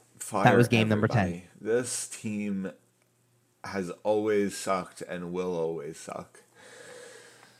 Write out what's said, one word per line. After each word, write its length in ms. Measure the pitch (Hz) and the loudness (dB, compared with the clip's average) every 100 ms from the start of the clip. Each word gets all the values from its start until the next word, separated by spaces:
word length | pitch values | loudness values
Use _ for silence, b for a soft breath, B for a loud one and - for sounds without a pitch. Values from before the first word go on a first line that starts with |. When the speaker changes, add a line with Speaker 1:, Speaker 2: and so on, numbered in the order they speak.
| _ _ | _ _
Speaker 1:
Fire 240 | - 104 | -6 2
Speaker 2:
That 120 | 104 120 | 6 6
was 100 | 117 | 6
game 220 | 113 110 | 4 4
number 180 | 107 107 | 4 4
ten. 120 | 110 92 | 2 2
Speaker 1:
everybody. 180 | 87 - - | -2 -10 -12
This 480 | 104 117 120 - - | -2 -2 0 -6 -8
team 640 | - 113 104 104 98 95 - _ _ _ _ _ _ _ _ | -10 -6 -4 -2 -4 -4 -10 _ _ _ _ _ _ _ _
has 280 | - 101 87 - | -8 -6 -4 -4
always 540 | 104 107 107 104 101 - | 2 2 4 4 2 -2
sucked 460 | - 95 87 - | 0 0 -2 -10
and 300 | - 87 87 | -10 -8 -6
will 220 | 90 90 87 | -4 -2 -2
always 400 | 82 82 73 80 | -2 -4 -8 -12
suck. 440 | - - - - _ b b b b b b b b b b b | -10 -10 -12 -18 _ b b b b b b b b b b b